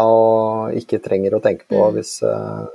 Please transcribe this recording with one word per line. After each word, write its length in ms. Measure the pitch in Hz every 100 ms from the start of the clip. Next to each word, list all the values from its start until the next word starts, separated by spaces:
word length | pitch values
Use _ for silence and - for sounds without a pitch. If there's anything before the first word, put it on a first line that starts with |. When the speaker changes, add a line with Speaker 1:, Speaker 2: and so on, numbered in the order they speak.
| 113
Speaker 1:
og 640 | 113 113 113 110 110 110
ikke 260 | 117 - 107
trenger 280 | - 98 98 107
å 40 |
tenke 260 | 107 95 -
på 80 | 104
Speaker 2:
Mm. 160 | 104
Speaker 1:
hvis, 300 | 107 - -
eh, 420 | - 55 53 - 53